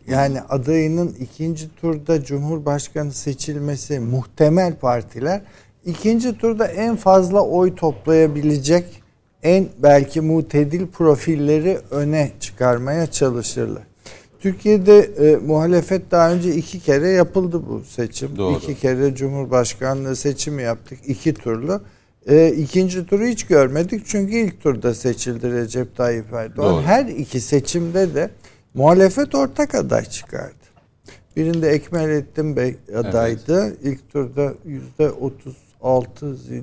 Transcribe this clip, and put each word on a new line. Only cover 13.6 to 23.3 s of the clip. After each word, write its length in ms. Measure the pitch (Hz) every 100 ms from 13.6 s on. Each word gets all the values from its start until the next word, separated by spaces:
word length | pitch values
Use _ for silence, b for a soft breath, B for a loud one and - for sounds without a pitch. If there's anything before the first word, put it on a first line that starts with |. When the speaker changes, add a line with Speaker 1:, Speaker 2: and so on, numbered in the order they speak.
| 113 101 - _ B B B _
Speaker 1:
Türkiye'de, 580 | 196 185 208 214 185 208
e, 380 | 170 - 151 143
muhalefet 720 | 131 156 165 175 - 190 -
daha 220 | 175 165
önce 220 | 180 175
iki 260 | 160 - 180
kere 280 | - 139 170
yapıldı 540 | 190 175 196 180 165 117
bu 140 | 110
seçim. 520 | - - 117 - 135 143
Speaker 2:
Doğru. 200 | 92 85
Speaker 1:
İki 180 | -
kere 400 | 131 131 127 139
Cumhurbaşkanlığı 1000 | 131 135 139 127 127 117 - 131 135 135 127
seçimi 460 | 147 135 - 143
yaptık, 360 | 117 113 - 131 143
iki 280 | 123 165
turlu. 460 | 135 120 113 143 202 b b b _ -
E, 200 | 147 165
ikinci 580 | 139 143 185 185 185 175
turu 180 | 202
hiç 220 | 240